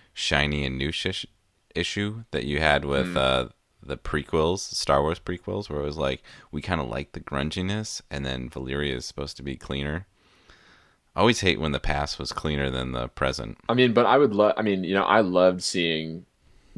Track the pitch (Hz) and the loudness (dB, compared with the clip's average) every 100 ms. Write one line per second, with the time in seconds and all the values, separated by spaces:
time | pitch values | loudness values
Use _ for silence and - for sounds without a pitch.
0 | _ - - 73 73 73 67 65 73 - | _ -6 0 2 2 0 -2 -2 -4 -2
1 | 95 - - _ _ _ _ 82 87 104 | -4 -6 -10 _ _ _ _ -6 -4 -2
2 | 104 113 113 65 65 73 78 71 71 69 | -4 -6 -8 -6 -2 2 4 4 2 0
3 | 64 69 65 65 62 - _ _ - 69 | 0 2 2 2 0 -8 _ _ -10 -8
4 | - 76 69 80 80 95 - - - 69 | -4 -6 0 0 2 0 -4 -4 2 2
5 | 76 87 - 90 - 98 - 73 73 78 | 2 -2 -6 -8 -6 -6 -6 -4 -4 -2
6 | 69 64 - - - 76 - 82 64 62 | -2 -2 -8 -20 -12 -8 -4 -4 -2 -6
7 | 73 85 - 69 76 95 92 107 107 - | -8 -12 -6 -4 -4 -4 -4 -4 -6 -10
8 | - 71 67 64 64 65 65 69 73 62 | -10 -8 -6 -6 -8 -8 -6 -2 -2 -4
9 | - - 69 - 67 64 - 69 71 80 | -6 -10 -10 -10 -10 -10 -8 -6 -4 -6
10 | 98 _ _ _ _ - _ _ _ _ | -8 _ _ _ _ -20 _ _ _ _
11 | _ - 107 117 95 - 76 67 - 71 | _ 2 4 4 2 2 0 -2 0 -2
12 | 73 - 71 - 78 71 67 64 64 62 | -2 -6 -10 -6 -4 -2 -2 -4 -4 -6
13 | 60 - 65 65 55 - - 123 123 113 | -6 -2 -2 -2 -8 -8 -2 4 4 6
14 | 110 135 139 101 104 - 107 95 87 98 | 6 6 6 6 4 4 0 0 2 2
15 | - 107 92 90 92 90 - 95 85 78 | 4 4 6 6 6 4 -2 0 0 0
16 | 80 82 - _ _ _ _ | -4 -10 -16 _ _ _ _